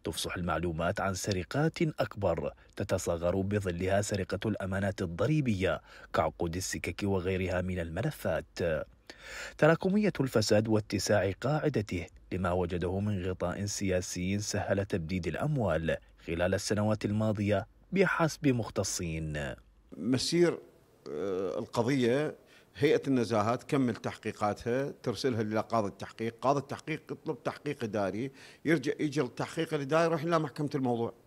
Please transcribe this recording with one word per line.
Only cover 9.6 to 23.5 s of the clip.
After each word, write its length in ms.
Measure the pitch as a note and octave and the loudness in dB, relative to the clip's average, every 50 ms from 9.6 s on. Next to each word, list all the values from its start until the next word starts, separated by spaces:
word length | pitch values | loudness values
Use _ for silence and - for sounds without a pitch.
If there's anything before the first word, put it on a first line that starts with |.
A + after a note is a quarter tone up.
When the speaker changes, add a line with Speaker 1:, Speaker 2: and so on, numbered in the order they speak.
| D3+ D#3 E3 - - F#3+ F#3+ G#3+ G#3+ F#3 - - | 6 6 6 6 4 2 2 4 2 2 2 2
Speaker 1:
الفساد 480 | C3+ B2+ - A#2 G#2 - G#2+ G#2 G#2+ A2+ | -2 2 4 2 4 6 6 4 6 4
واتساع 640 | A2 G#2 G#2 - G#2 G2+ - - G#2+ G#2 F#2 G2 F#2 - | 2 2 2 0 -2 -2 2 4 4 4 4 2 -2 -2
قاعدته 680 | - B2+ D3+ D3+ D3 D#3 C3 - G#2 - - F2 E2 - - - - - | -2 0 0 2 0 0 0 0 -2 0 -4 -4 -4 -6 -14 -20 -10 -6
لما 200 | - F2+ F#2 F2 | -4 -2 0 0
وجده 480 | F2 F#2 F2+ E2+ F#2 F2 F#2 F2 F2+ G2 | 0 0 0 0 -2 -2 -2 0 0 0
من 300 | G2+ G#2 G#2 F#2 F2 F#2+ | 0 0 -2 -2 -2 -4
غطاء 360 | F#2 - F2 F2 F2 - G2+ | -2 -2 -2 -4 -2 -4 -4
سياسي 720 | G#2 - - G2+ F#2+ F2+ F2+ F2+ - - F2+ F2+ F#2 G2 G#2 | -4 -4 -2 0 0 0 0 0 -2 -4 -2 -2 0 0 -2
سهل 460 | G#2 - - G2 - - G2 G2 G2 | -2 -2 -2 -2 0 0 0 0 0
تبديد 420 | - - F#2+ D#2+ D#2+ F#2 F#2 E2 | 0 -2 -4 -2 -2 -2 -2 -2
الأموال 720 | F2 D2+ - - D3 D3+ C3+ A2 F#2 D#2 D#2+ D#2+ D#2+ - - - - - - - | -2 -2 -2 -2 0 0 2 2 2 2 2 2 0 -2 -2 -6 -20 -20 -16 -8
خلال 280 | - E2+ E2 F2 F2+ F#2+ | -6 -2 0 2 2 2
السنوات 500 | G2 - - G#2+ G2+ G#2 G#2+ G#2+ G2+ - | 0 0 0 0 2 2 2 0 0 0
الماضية 640 | G#2 G#2 G#2+ A2 A2 G#2 G#2+ G#2 G2+ G#2 G2 - - _ - - _ | -2 0 2 2 0 2 2 2 2 2 2 0 -4 _ -20 -12 _
بحسب 560 | - F#3+ F#3+ E3+ - - E3 D3+ - - - C#3+ | 2 2 4 4 4 2 2 0 0 0 2 2
مختصين. 1040 | B2+ A#2+ G#2+ - - G#2+ G2 - - - F#2 E2 D#2+ D#2+ D#2+ D#2 D2+ D2 C#2+ C#2 - - - _ _ _ _ _ - | 2 2 -2 -2 -2 -2 -2 -2 -2 -4 -4 -4 -4 -4 -4 -4 -4 -4 -6 -6 -8 -12 -16 _ _ _ _ _ -12
Speaker 2:
مسير، 640 | - E2 A#2 C3 B2 - - E3 F3 F3 E3 C#3 - - - - - _ _ _ _ _ - | -6 0 0 0 2 2 2 4 4 4 4 4 -2 -10 -18 -20 -20 _ _ _ _ _ -8
آه، 480 | D2 D2+ F2+ G2+ F#2 F#2 G2 F2+ - - | -6 -4 -2 -2 -2 -2 -2 -2 -2 -4
القضية 800 | A#2 A2 - B2 A2+ A#2+ C#3+ C3+ A#2+ A2+ B2 C#3+ D3+ D3 - - - - - - - _ _ | -6 -2 0 0 2 2 2 4 4 4 2 2 0 -2 -6 -10 -20 -20 -20 -20 -20 _ _
هيئة 260 | - C#3 D#3+ - - - C#3 | 0 4 4 4 4 2 2
النزاهة 460 | C3+ B2 A#2 F#2+ A2+ G#2+ G2+ A2+ | 2 2 2 2 2 2 4 2